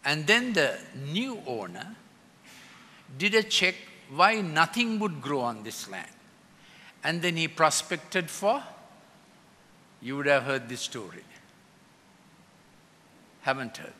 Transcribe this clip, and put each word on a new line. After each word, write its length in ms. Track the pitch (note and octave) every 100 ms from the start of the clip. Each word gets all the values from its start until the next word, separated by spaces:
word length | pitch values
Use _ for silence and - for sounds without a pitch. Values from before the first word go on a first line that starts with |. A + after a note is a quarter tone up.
And 220 | C#3 D3+ D#3
then 260 | A3+ B3
the 280 | G#3+ C#3 - - C3
new 440 | C#3 F3 C4 A#3+ -
owner 480 | A#2 F#2 F#2 D#3+ A3 - - - _ - - - - - - - C3+
did 200 | G3+ A3
a 60 |
check 320 | G#3+ - F#3 F3+ - - -
why 300 | C#3 F#3+ A3
nothing 580 | F3+ D#3 E3 A#3 A#3+ A3
would 240 | G#3 D3+
grow 160 | C3+ C#3+
on 240 | A#2+ A2
this 260 | A2 - G2+
land. 220 | F#2 - - - - - - - - - -
And 180 | D3+ E3+
then 140 | F3 E3
he 100 | D#3+
prospected 840 | D#3+ D#3 - - F3 - F#3 E3+
for, 360 | - G3+ C#4 - - - - - - - - _ - _ - - -
you 160 | A#2+ C#3+
would 100 | C#3+
have 160 | C#3
heard 260 | B2+ C3+ A#2
this 120 | B2
story. 420 | - A#2+ F#2 E2+ - - - _ _ _ _ _ _ _ _ _ - _ - - _ _ _ - - -
Haven't 340 | - C3+ B2 -
heard? 160 | -